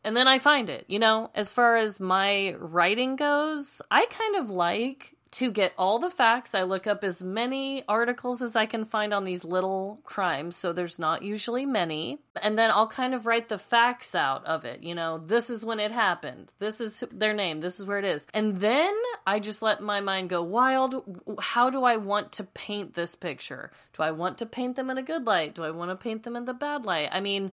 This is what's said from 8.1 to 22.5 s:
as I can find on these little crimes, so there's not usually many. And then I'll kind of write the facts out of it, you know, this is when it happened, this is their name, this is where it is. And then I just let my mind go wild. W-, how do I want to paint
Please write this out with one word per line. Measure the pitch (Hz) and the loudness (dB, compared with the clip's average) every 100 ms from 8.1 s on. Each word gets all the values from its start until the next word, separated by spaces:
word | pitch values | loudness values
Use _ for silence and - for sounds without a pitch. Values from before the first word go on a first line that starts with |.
| 240 247 247 | -2 -4 -4
as | 240 226 | -2 0
I | |
can | 214 220 220 | 0 -2 -2
find | 214 208 | -2 0
on | 202 | 0
these | 190 180 | -2 -6
little | 165 180 190 190 196 214 | -2 0 0 -2 -4 -10
crimes, | - - 180 139 170 170 | -10 -2 -2 -2 -4 -4
so | 180 | -2
there's | 170 170 - | -2 -4 -2
not | 160 165 | -2 -2
usually | 202 208 233 247 277 | -4 -4 -2 -2 0
many. | 220 165 156 196 294 _ - | 0 0 -2 -4 -8 _ -2
And | 214 214 | 0 4
then | 226 | 4
I'll | 208 208 | 4 2
kind | - 254 | 0 -2
of | 254 226 | -2 0
write | 233 226 | 0 0
the | 196 | -8
facts | - 233 240 240 - | 2 4 4 0 -4
out | 175 139 135 - | 0 0 0 -2
of | 160 | -4
it, | 120 127 | -4 -10
you | 170 | -8
know, | 170 165 160 | -6 -4 -6
this | 160 233 233 | 0 0 0
is | 220 226 | -6 -4
when | 220 | -2
it | 214 | -2
happened, | 233 202 170 139 127 - - | 2 2 2 -6 -12 -20 -6
this | 214 220 | -6 -4
is | 214 - - | -6 -6 -8
their | - 214 | 0 0
name, | 208 180 156 | 2 0 -2
this | 180 180 | -4 -6
is | |
where | 196 202 | -4 -2
it | 196 | 0
is. | 147 - | -2 -2
And | 214 214 185 | 0 0 2
then | 214 277 370 427 494 453 196 | 2 4 2 0 -4 -4 -2
I | 208 | -2
just | 208 214 | -2 -2
let | 220 - | 0 0
my | 208 202 | 0 -2
mind | 196 190 180 | 0 -2 -2
go | 175 | -2
wild. | 170 226 262 262 262 | 0 2 4 4 2
W-, | 262 202 175 - 208 | -2 -8 -14 -10 -8
how | - 240 254 | -2 2 4
do | 269 | 4
I | 247 220 | 4 2
want | 196 208 202 | 0 -2 -2
to | - | -10
paint | 190 | -10